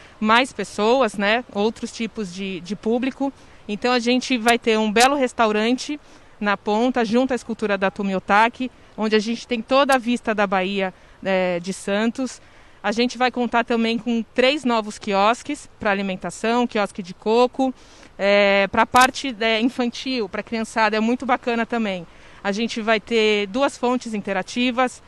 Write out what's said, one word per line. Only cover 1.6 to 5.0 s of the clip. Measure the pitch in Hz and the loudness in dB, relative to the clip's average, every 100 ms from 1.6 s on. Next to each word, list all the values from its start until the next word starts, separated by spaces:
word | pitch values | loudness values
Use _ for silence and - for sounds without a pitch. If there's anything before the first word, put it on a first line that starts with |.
| 214 - 226 | -2 -2 -12
tipos | - 226 - 196 | -8 -8 -6 -10
de, | 180 196 180 | -8 -8 -8
de | 175 208 | -8 -6
público. | 220 240 262 - 277 - - - - | -2 0 -2 -2 -6 -6 -20 -20 -10
Então, | 208 240 | -4 0
a | 247 | 0
gente | 233 254 - 254 | 2 0 0 0
vai | 233 233 | 2 2
ter | 233 220 | 2 0
um | 220 | 2
belo | 214 | 4